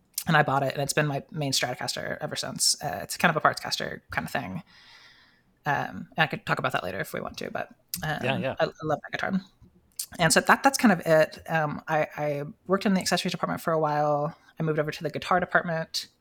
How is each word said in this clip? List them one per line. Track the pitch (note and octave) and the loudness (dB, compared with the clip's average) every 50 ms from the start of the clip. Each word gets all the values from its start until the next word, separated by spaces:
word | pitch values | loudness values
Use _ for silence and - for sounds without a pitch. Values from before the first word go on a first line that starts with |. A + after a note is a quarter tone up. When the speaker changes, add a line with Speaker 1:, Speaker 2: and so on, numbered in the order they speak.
| _ _ _ - - | _ _ _ -4 0
Speaker 1:
And | - E3 | 4 4
I | D3+ | 6
bought | D3 - C3 C#3 C#3 | 6 6 2 2 2
it, | C3 - | 0 -2
and | D3+ | -4
it's | C#3 C#3 - | -4 0 0
been | D#3+ D3+ | 0 0
my | D3 C#3 - - - | 2 -2 -4 -6 -8
main | - D#3+ D3 C3+ | -6 -4 -2 0
Stratocaster | C3 - - B2 B2 - - B2+ - - - - - - | 0 0 0 -2 -4 -4 -6 -6 -6 -6 -6 -6 -6 -6
ever | - C#3 C3+ | -6 -6 -6
since. | - - - - - - - - - | -6 -6 -8 -4 0 2 2 2 0
Uh, | - D3 - - - | -2 -6 -6 -6 -6
it's | - - | -8 -2
kind | - - F3 | 2 2 2
of | D#3 | 2
a | D3+ | 4
parts | - C#3 A#2 - | 2 2 0 0
caster | - - - - - - - - - _ | -4 -6 -4 -4 -4 -6 -8 -10 -12 _
kind | - D3 - | -6 -6 -4
of | D#3+ | -4
thing. | - C#3+ E3+ F3+ F#3+ E3 - _ - - - - - - - - - _ _ _ _ _ _ _ _ _ _ | -4 -4 -4 -4 -8 -10 -10 _ -20 -20 -20 -20 -20 -20 -20 -20 -20 _ _ _ _ _ _ _ _ _ _
Um, | D3+ C#3 C#3 C3+ - - - - - - | -2 0 0 -2 -4 -8 -10 -12 -8 0
and | |
I | - D#3+ | 0 0
could | D3 - D#3 - | 0 0 -6 -2
talk | - D#3 | -2 -2
about | - - B2+ | 0 0 0
that | - - - | 0 -2 -2
later | F2+ - F#2+ | -4 -4 -6
if | - - - | -6 -6 -6
we | - | -6
want | - - - | -8 -8 -8
to, | - - - | -8 -10 -8
but, | - - - - - _ _ _ - F3 - | -6 -6 -8 -8 -12 _ _ _ -8 -4 -2
um, | D#3 D3 - A#2 | -2 -2 0 0
Speaker 2:
Yeah, | B2+ C3+ | 0 0
yeah. | B2 B2 C3+ D3+ - | 0 -2 -4 0 0
Speaker 1:
I, | E3 | -2
I | - - - D#3+ | -2 -2 -6 -2
love | D#3 D3 C#3+ - | -2 -2 -2 -2
that | - | -6
guitar. | - - - F#3 F#3+ F#3 - - _ _ - - _ _ _ _ _ - - - - | -6 -4 -2 0 0 -2 -2 -4 _ _ -20 -20 _ _ _ _ _ -12 -12 -10 -2
And | - E3+ D#3+ - | 2 2 4 4
so | F#3+ | 4
that, | - - G#3 - - | 6 6 4 6 4
that's | F#4 - | 2 4
kind | - - A3 | 6 4 4
of | F#3 E3 - | 4 4 4
it. | - D#3+ D#3 D#3 - - - - | 6 6 6 6 4 0 -10 -8
Um, | - E3 D#3+ D3+ D3 D3 - - | -2 0 0 0 0 -4 -8 -4
I, | - D#3+ D#3 D3+ - - | -2 0 0 0 -2 -2
I | - D3+ D3 C#3+ C#3+ D3 D3+ - - _ | -4 -4 -2 -2 -4 -6 -8 -12 -14 _
worked | - F#3 G3 - | -2 -2 2 4
in | G#3+ F#3+ | 2 2
the | F#3 | 2
accessories | - - F#3 F3 - F#3 - | 2 2 0 0 0 -2 -2
department | - - D#3+ E3+ D#3+ | -2 -2 -2 -2 -4
for | - F3 | -2 0
a | E3 D#3 | 2 2
while. | D#3 D3+ D3 D3 D3+ D3 D3 C#3+ D3 D#3 - - _ - _ - | 2 2 2 2 2 2 2 2 0 -2 -4 -10 _ -20 _ -4
I | D#3+ | -2
moved | D#3 D3+ D#3 | 0 0 0
over | D3+ D#3 | 0 -2
to | - - E3 | -4 -6 -6
the | D3 | -6
guitar | - - - - F#3+ F3+ | -6 -6 0 2 2 2
department, | F3+ - - E3+ - F3+ E3 D#3+ E3 - - - - - _ _ | 2 2 2 0 2 2 -2 -4 -4 -4 -6 -8 -8 -8 _ _